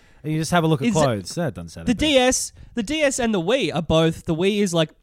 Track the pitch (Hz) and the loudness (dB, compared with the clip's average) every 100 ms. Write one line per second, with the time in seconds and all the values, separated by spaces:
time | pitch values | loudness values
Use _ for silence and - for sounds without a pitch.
0 | _ _ 151 156 160 175 160 156 240 156 | _ _ -6 -4 0 2 2 2 2 2
1 | 139 104 87 165 156 90 85 - 240 190 | 2 0 -6 -6 -6 -6 -12 -8 -4 0
2 | 311 262 254 - - - - 240 208 311 | 2 4 4 0 -4 -12 -10 -6 -4 0
3 | 285 254 233 202 165 269 160 156 160 160 | 0 0 0 0 0 0 0 -2 0 2
4 | 165 165 - 160 196 208 202 165 156 _ | 2 0 -4 0 0 0 0 0 -2 _